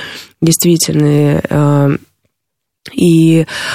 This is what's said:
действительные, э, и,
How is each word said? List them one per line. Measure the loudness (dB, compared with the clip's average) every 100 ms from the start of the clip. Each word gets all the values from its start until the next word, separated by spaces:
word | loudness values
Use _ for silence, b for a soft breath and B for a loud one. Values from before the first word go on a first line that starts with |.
| B B B _
действительные, | -2 0 0 0 0 0 2 2 2 0 -2
э, | -2 0 2 0 -2 -8 _ _ _ _ _ _ _ -14
и, | -2 2 4 4 2 0 B B